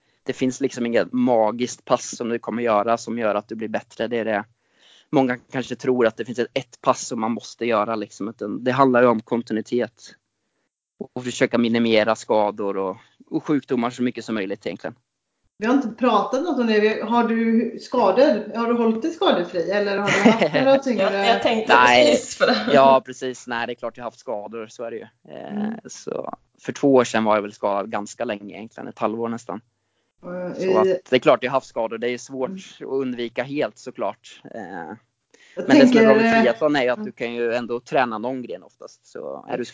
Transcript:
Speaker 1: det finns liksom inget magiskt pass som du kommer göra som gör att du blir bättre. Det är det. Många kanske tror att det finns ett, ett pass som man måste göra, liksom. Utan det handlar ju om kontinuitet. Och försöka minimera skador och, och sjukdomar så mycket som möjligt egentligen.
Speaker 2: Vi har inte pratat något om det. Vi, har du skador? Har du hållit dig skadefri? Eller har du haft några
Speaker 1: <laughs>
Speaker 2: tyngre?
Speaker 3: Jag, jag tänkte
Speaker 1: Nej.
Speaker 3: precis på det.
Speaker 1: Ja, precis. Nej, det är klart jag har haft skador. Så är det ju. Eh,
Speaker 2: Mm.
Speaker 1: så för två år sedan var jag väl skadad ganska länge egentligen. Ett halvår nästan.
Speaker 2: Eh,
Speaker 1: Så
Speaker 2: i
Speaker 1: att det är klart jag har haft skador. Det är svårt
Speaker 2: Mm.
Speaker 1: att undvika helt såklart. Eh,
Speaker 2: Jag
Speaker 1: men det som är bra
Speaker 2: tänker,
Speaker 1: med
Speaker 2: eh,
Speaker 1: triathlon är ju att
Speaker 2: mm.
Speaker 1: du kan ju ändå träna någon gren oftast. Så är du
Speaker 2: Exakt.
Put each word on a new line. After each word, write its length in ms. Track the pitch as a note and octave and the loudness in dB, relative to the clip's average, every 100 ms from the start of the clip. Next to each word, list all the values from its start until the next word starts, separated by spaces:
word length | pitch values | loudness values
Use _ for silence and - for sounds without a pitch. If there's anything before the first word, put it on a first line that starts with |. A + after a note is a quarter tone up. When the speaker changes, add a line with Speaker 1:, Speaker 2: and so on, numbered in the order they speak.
| _ _ | _ _
Speaker 1:
det 100 | - | -10
finns 280 | - B2+ B2 | -4 -4 -2
liksom 260 | C3+ B2 A#2 | -4 -4 -2
inget 260 | A#2 - | 0 0
magiskt 720 | B2 B2 A#2 G#2+ A#2 B2 - | 0 2 4 2 0 -6 -8
pass 320 | - D#3 - - | -2 -2 -2 -8
som 120 | A#2 | -6
du 100 | A#2 | -6
kommer 240 | - A2 | -6 -4
göra 340 | A#2 G#2 A2 A#2 | 0 0 2 -2
som 200 | A#2+ A#2 | -4 -4
gör 160 | A2 | -2
att 140 | G2+ G#2+ | -2 -4
du 60 | |
blir 140 | G#2+ G#2+ | -8 -8
bättre. 380 | G#2+ - - A2+ | -8 -8 -8 -4
Det 80 | A#2+ | -4
är 60 | |
det. 200 | A2 G#2 G#2+ _ _ _ _ _ _ | -2 -4 -6 _ _ _ _ _ _
Många 280 | D3 C3 B2 - | 0 2 -2 -8
kanske 240 | C3+ A#2 A#2+ | -8 -8 -4
tror 300 | C3 B2 A2 | -2 2 2
att 100 | - | 0
det 80 | |
finns 140 | A2+ A#2 | -6 -6
ett, 120 | A2+ | -4
ett 260 | C3+ - - | -6 -8 -4
pass 260 | E3 D3+ - | -2 -2 -4
som 140 | A#2 | -4
man 120 | A2 | -4
måste 340 | A2 - - A#2 | -4 -8 -6 -2
göra, 300 | A2 G#2 A2 | 0 0 -4
liksom. 320 | G#2 - G2+ | -8 -10 -10
Utan 360 | - G#2+ G#2+ | -8 -8 -4
det 80 | B2 | -2
handlar 300 | B2+ C3+ A#2+ | 2 4 6
ju 60 | B2 | 4
om 120 | A2 | 4
kontinuitet. 960 | - A#2 - A2 - B2 A2 - - - _ _ _ _ _ _ _ - - | -2 -6 -4 -6 -4 -4 -4 -8 -20 -20 _ _ _ _ _ _ _ -18 -14
Och 100 | B2 | -10
försöka 340 | B2 - C3 A#2+ | -8 0 0 2
minimera 580 | A#2 A#2 A#2 A2 G#2+ A2 | 2 2 4 4 4 0
skador 600 | - G#2+ G#2 G#2 G2+ G2 | 0 0 0 0 -4 -2
och, 200 | F#2+ F#2+ _ _ _ | -4 -6 _ _ _
och 140 | D#3 | -6
sjukdomar 460 | - D3 - B2 A#2 | -2 -2 -2 -2 -4
så 120 | B2 | -2
mycket 220 | B2 A#2 | -4 -4
som 100 | A2 | -6
möjligt 320 | A2 F#2+ G2+ G#2 | -6 -6 -8 -8
egentligen. 280 | G2 - - _ _ _ _ _ - | -10 -10 -14 _ _ _ _ _ -6
Speaker 2:
Vi 80 | G#3+ | 0
har 80 | |
inte 140 | C#4 A3+ | 0 0
pratat 540 | - B3 G#3+ G3+ C4 | -2 0 2 0 -4
något 160 | F4 B3 | -2 -2
om 60 | A#3 | 0
det. 140 | G#3+ | 2
Vi, 200 | G#3+ G#3+ | 2 0
har 280 | G#3+ A#3+ G#3+ | 0 0 2
du 480 | A3+ A3+ A3+ - - | 0 2 2 0 -6
skador? 760 | - B3 G3 F#3+ C#4+ G#3+ - A3+ | -6 0 2 4 4 2 -4 -4
Har 100 | A#3 | -2
du 60 | |
hållit 280 | A#3+ A3+ A3 | 2 2 0
dig 80 | E4 | -4
skadefri? 600 | - F#4 F#3+ F3 F3+ E3 | 0 2 2 -2 -4 -2
Eller 280 | G#3 G3+ G3 | 0 0 -2
har 80 | G3+ G3 | 0 4
du 60 | G3+ | 4
haft 240 | - D#3+ | 4 2
några 240 | D3 C4+ C4+ | 2 4 2
Speaker 1:
<laughs> 0 | |
Speaker 2:
tyngre? 240 | C4+ G3+ G3 | 2 0 0
Speaker 3:
Jag, 140 | G3+ G3+ | 0 2
jag 160 | G#3 | 2
tänkte 320 | - A3 A3 | 2 0 4
Speaker 1:
Nej. 360 | A#2+ B3 B2 A#2+ | 6 8 8 6
Speaker 3:
precis 280 | A#2+ - - | 4 -2 0
på 80 | F#3 | 0
det. 100 | A3 - | 2 2
Speaker 1:
Ja, 300 | C#3 C3+ C3 C3 | 6 8 6 2
precis. 400 | B2+ C3 A#2+ B2+ | -6 -8 -8 -6
Nej, 200 | A#2 A#2 | -6 -6
det 60 | |
är 20 | |
klart 220 | A#2+ A#2+ B2 | -6 -10 -10
jag 80 | |
har 60 | A#2+ | -12
haft 80 | - | -12
skador. 460 | - G#2 G#2 A2+ A2 | -8 -8 -8 -12 -14
Så 180 | - | -12
är 60 | A#2 | -12
det 60 | A2+ | -12
ju. 60 | |
Eh, 540 | A2 _ - - - G#3 | -16 _ -20 -16 -10 -6
Speaker 2:
Mm. 180 | G#3+ A#3 B3 | -6 -8 -14
Speaker 1:
så 480 | - - - - - _ _ | -16 -12 -10 -10 -14 _ _
för 120 | - | -12
två 220 | - C#3+ | -2 4
år 100 | C3 | 4
sedan 200 | A#2 A2+ | 4 2
var 100 | A2 | 2
jag 80 | G#2+ | 2
väl 100 | G2+ | 0
skadad 380 | - G#2 G2+ G2 | -4 -4 -2 -4
ganska 340 | G#2+ G#2 - | -6 -8 -8
länge 300 | A#2+ G#2 G2+ F#2 | -8 -8 -10 -16
egentligen. 320 | A2 - A#2 | -16 -16 -16
Ett 100 | - | -6
halvår 300 | G#2+ A2+ A#2 | -4 -4 -6
nästan. 320 | A#2 - F#2 - _ _ _ _ _ | -8 -10 -14 -14 _ _ _ _ _
Speaker 2:
Eh, 320 | F3+ F3+ F3+ - | -14 -10 -10 -4
Speaker 1:
Så 60 | |
Speaker 2:
i 120 | F#3 - | 0 2
Speaker 1:
att 80 | F#3+ F3+ - | 2 0 -2
det 60 | B2+ | 2
är 40 | |
klart 220 | D#3 B2 | 4 2
jag 80 | B2+ | 2
har 60 | C3+ | -4
haft 100 | - | -4
skador. 300 | B2 A2+ A2+ | -6 -6 -4
Det 120 | A#2+ | -4
är 80 | B2 | -6
svårt 300 | - C3+ B2+ | -8 -8 -8
Speaker 2:
Mm. 100 | F#3+ - - | -8 -16 -16
Speaker 1:
att 200 | - C3+ | -6 -4
undvika 400 | C3 A#2+ A#2 B2+ | -4 -6 -6 -6
helt 360 | C3 C#3+ A2+ - | -6 -4 -4 -6
såklart. 640 | B2+ A#2+ G#2 - - - - | -16 -8 -6 -8 -16 -20 -18
Eh, 80 | A2+ F2+ F#2 D#2+ A2+ _ _ _ _ _ - | -14 -12 -12 -12 -14 _ _ _ _ _ -6
Speaker 2:
Jag 120 | F#3+ | 6
Speaker 1:
men 100 | D4 | 8
det 80 | B3+ | 8
som 100 | A#3 | 8
är 80 | |
bra 100 | A3+ | 6
Speaker 2:
tänker, 160 | A3 A3+ | 6 6
Speaker 1:
med 40 | A3+ | 4
Speaker 2:
eh, 60 | |
Speaker 1:
triathlon 340 | A3 - D3+ D3 | 4 2 0 2
är 60 | |
ju 60 | B2 | 0
att 80 | B2 | -2
Speaker 2:
mm. 100 | E3 | -6
Speaker 1:
du 60 | |
kan 220 | - A#2+ | -8 -6
ju 200 | A#2+ A#2 | -2 -2
ändå 260 | A#2+ A#2 A#2+ | -2 -4 -6
träna 380 | - D3+ A#2+ G#2+ | -2 0 0 -2
någon 240 | B2 C3 | -6 -8
gren 200 | A2+ - | -10 -12
oftast. 440 | E2 _ - - _ | -16 _ -20 -20 _
Så 380 | - C#2+ C#2 - | -14 -12 -12 -8
är 80 | A#2+ | -8
du 60 | |
Speaker 2:
Exakt. 60 | A#2+ | -4